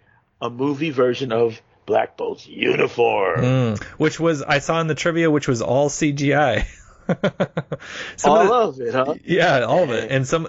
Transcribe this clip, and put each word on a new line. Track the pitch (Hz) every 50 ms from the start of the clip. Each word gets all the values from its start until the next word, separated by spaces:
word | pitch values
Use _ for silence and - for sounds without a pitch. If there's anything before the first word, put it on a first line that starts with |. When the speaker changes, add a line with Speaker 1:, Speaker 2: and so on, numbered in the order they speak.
| _ _ _ _ _ _ _ _
Speaker 1:
a | 127 117
movie | 120 120 135 147 143 135 160 165
version | 131 131 127 123 117 - 139 120
of | 110 117 120 117 110 - - _ _ _ _
Black | - 107 110 - - _
Bolt's | - - - - - -
uniform. | - - - - - - - 139 127 - 120 117 113 110 104 95 92 82 -
Speaker 2:
Mm, | 123 127 131 131 123 113 107 104 - - -
which | - 151 156 - -
was, | 160 165 160 139 127
I | - 151 139
saw | - - 160 165
in | 165
the | 156 147
trivia, | - - 175 160 165 165 160
which | 151 147 -
was | - 127 113 -
all | - 123 135 147 143
C | - - 170 147
G | 143 143 143 139 139
I. | 143 151 127 107 - - - - - - - - - - -
<laughs> | 175 - - 190 - - 180 - - 160 - - 147 - - - - - - - -
Some | - - 143
Speaker 1:
All | 151 165 180 196 247
Speaker 2:
of | 247 220 165 131
the, | 131 123
Speaker 1:
of |
it, | 117 117
huh? | 131 131 143 165 190 -
Speaker 2:
yeah, | - 170 196 - 180 147 127
all | 117 110 143 180 180
of | 135
it. | 113 113
Speaker 1:
Dang. | 117 113
Speaker 2:
And | 135 135 131
some, | - 165 160 165